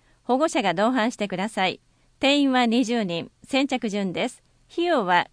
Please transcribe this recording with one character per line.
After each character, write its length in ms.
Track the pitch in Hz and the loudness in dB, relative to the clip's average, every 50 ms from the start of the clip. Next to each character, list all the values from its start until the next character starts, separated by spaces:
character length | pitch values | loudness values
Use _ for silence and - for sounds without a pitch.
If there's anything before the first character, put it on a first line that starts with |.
| _ _ _ _ _ | _ _ _ _ _
保 140 | - 240 | -2 0
護 100 | 262 311 | 0 0
者 140 | 320 - 320 | 0 0 0
が 120 | 220 190 170 | 0 0 0
同 180 | 170 208 233 | 2 2 2
伴 200 | 254 262 214 240 | 2 2 0 -2
し 40 | - | -2
て 120 | - 208 | -4 -6
く 100 | 196 196 | -4 -4
だ 100 | 170 190 | -4 -6
さ 200 | 220 - 214 190 | -4 -2 -2 -2
い。 120 | 180 - - _ _ _ _ _ _ _ _ | -2 -2 -6 _ _ _ _ _ _ _ _
定 200 | - 269 285 285 | 0 2 2 4
員 120 | 285 269 | 2 2
は 140 | 254 254 247 | 2 2 2
二 180 | 233 220 240 262 | 2 2 2 0
十 200 | 202 240 233 214 | 0 0 -2 -2
人。 280 | 180 170 165 - - - _ - | -2 -4 -6 -8 -10 -14 _ -10
先 240 | - - 262 277 | -4 -2 0 0
着 220 | 269 262 247 - 220 | 0 -2 -4 -4 -4
順 220 | 190 208 196 190 | -4 -4 -4 -4
で 180 | 165 165 190 254 | -4 -4 -4 -6
す。 140 | - - _ _ _ _ _ _ | -6 -12 _ _ _ _ _ _
費 140 | - - 339 | -6 -4 0
用 200 | 349 330 269 202 | 0 0 0 2
は 220 | 180 180 175 - - | 2 2 2 0 -2